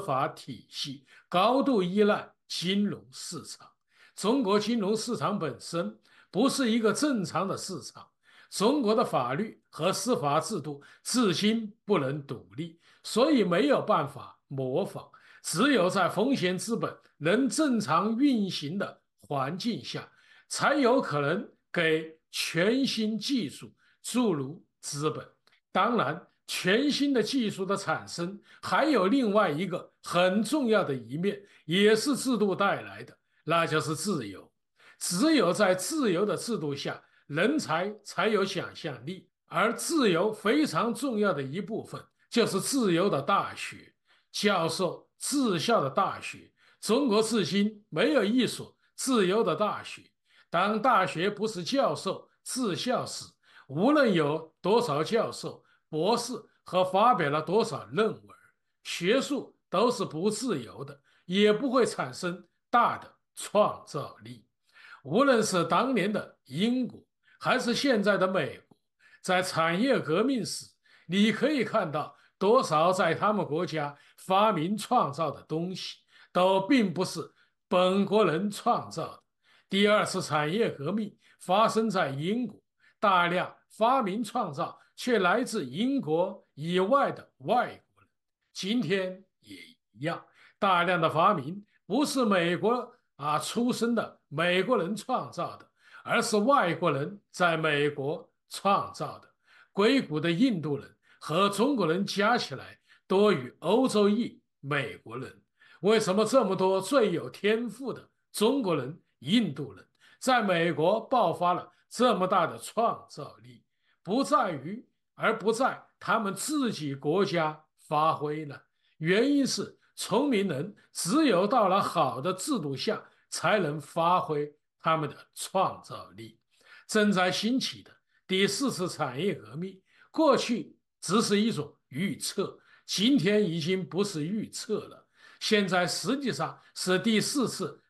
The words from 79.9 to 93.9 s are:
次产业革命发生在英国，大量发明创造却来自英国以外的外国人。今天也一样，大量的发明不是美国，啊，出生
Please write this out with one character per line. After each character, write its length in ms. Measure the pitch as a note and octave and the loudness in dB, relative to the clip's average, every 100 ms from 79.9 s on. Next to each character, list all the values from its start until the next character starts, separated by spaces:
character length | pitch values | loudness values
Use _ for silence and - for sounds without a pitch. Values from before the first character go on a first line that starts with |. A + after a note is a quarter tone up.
| G#3 | 4
次 180 | F3 F#3 | 2 -2
产 300 | D3 D3+ D3 | -2 -2 0
业 180 | G#3 G3+ | 0 -2
革 200 | - C#3 | -2 -4
命 260 | G#3 G3+ - _ _ | -4 -6 -12 _ _
发 300 | - G3 A3 | 0 2 4
生 200 | G#3+ A3+ | 2 0
在 220 | F#3 D3 | 0 -2
英 360 | C3+ E3+ A#3 B3 | -2 -4 -2 -4
国， 140 | - _ _ _ _ | -10 _ _ _ _
大 280 | G#3 F3+ F3 | 2 4 4
量 260 | F3+ D#3 - _ | 0 -4 -8 _
发 340 | - A3+ C4+ | 0 2 2
明 200 | G3+ G#3 | 0 -4
创 300 | A#3 B3 F#3+ | -4 -4 -4
造 260 | C#3 E3 - _ - | -4 -8 -10 _ -8
却 220 | B3+ A3 | 0 2
来 260 | F3+ G#3+ | 4 2
自 200 | A#3 G#3+ | 0 -4
英 360 | C3 C#3 B3+ C#4 | -6 -2 -2 -2
国 460 | D3+ D#3+ F#3+ - _ | 0 0 0 -4 _
以 260 | - E3 F3+ | -10 -2 0
外 320 | G3 C#4 G#3+ | 2 2 2
的 180 | C3+ - _ | -4 -14 _
外 280 | C3+ A#3+ G3+ | -2 0 0
国 360 | G2+ _ _ | -6 _ _
人。 80 | _ _ _ _ _ | _ _ _ _ _
今 300 | - F#3+ B3 | -8 -4 -2
天 420 | D#3+ G3 F#3 F#3 - _ | 0 -2 -4 -8 -18 _
也 160 | G2+ F#2 | -20 -20
一 440 | E2 _ _ G#2 | -20 _ _ -8
样， 220 | D3+ E3 - _ - _ | -6 -6 -10 _ -20 _
大 240 | G3+ F3 | 2 4
量 180 | F3 F3 | 2 2
的 80 | D#3+ | 2
发 240 | C#3 F#3+ | 4 4
明 320 | F3+ B2+ G3+ - _ - | 2 -4 -10 -16 _ -4
不 180 | A3+ | 0
是 200 | C#4+ C4+ | 0 2
美 320 | A3+ F#3+ E3+ E3+ | 2 2 2 2
国， 360 | G3+ B3 - - _ - | 0 0 -4 -16 _ -8
啊， 220 | D3 D3+ | -4 -2
出 340 | - A3 B3 | -2 -2 0
生 220 | - A#3 | 0 0